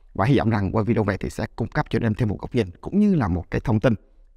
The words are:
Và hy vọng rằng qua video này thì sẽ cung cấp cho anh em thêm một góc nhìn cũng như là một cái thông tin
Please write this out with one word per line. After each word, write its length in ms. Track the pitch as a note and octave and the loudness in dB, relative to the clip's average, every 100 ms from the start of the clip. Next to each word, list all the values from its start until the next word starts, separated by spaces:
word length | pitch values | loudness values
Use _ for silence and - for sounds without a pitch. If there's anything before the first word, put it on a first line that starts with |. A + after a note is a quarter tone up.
| - | -12
Và 120 | - G#2+ | -2 2
hy 120 | A#2+ | 2
vọng 120 | A2+ | 2
rằng 220 | G#2+ F#2+ | 0 0
qua 120 | G#2 | -2
video 200 | G#2 A2 | 0 0
này 140 | G#2 F#2+ | 0 -2
thì 120 | - | -4
sẽ 160 | - - - | -6 -8 -6
cung 120 | A2+ | -6
cấp 180 | D3+ C#3+ | -4 -2
cho 80 | A#2 | -2
anh 60 | |
em 100 | A#2 | 0
thêm 160 | G#2+ A2 | 0 -2
một 80 | F#2 | -2
góc 160 | - B2 | -4 -2
nhìn 140 | F#2+ - | -2 -4
cũng 180 | - G3 | -4 2
như 160 | G#3 F3 | 4 2
là 120 | G2+ | 2
một 240 | F2 - | -2 -2
cái 100 | - | -4
thông 160 | - A2 | 0 2
tin 140 | C3+ A2 _ - - | 2 0 _ -20 -14